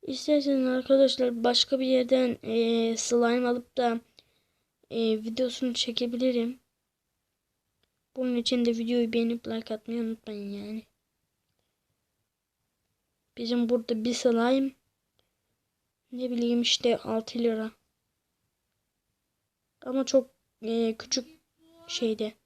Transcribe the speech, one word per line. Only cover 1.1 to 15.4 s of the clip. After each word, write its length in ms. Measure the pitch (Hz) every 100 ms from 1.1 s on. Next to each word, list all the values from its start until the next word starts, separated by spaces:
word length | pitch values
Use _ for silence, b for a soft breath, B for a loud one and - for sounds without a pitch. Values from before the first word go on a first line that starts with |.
| 262 247 240
başka 360 | 233 240 - 269
bir 60 | 262
yerden, 520 | 262 240 262 254 233
e, 540 | - 220 226 233 226 226
slime 520 | - 240 233 247 247
alıp 280 | 247 247 -
da, 240 | 240 233 - b b b b b _ _ _
e, 80 | 233 226 220
videosunu 560 | 220 226 254 240 254
çekebilirim. 880 | 240 - 226 240 240 254 240 233 254 _ _ _ _ _ _ _ _ _ _ _ _ _ _ _ -
Bunun 200 | 254 240
için 280 | 233 254
de 60 | 240
videoyu 420 | 233 233 240 233
beğenip 360 | 233 233 233 -
like 260 | 226 226
atmayı 280 | 220 - 233
unutmayın 480 | 226 220 - 208 202
yani. 360 | 202 208 220 220 _ _ _ _ _ _ _ _ _ _ _ _ _ _ _ _ _ _ _ _ _ _ _ _ -
Bizim 320 | 233 240 240
burada 360 | 240 233 226
bir 100 | 220
slime, 560 | 233 254 233 233 269 269 - _ _ _ _ _ _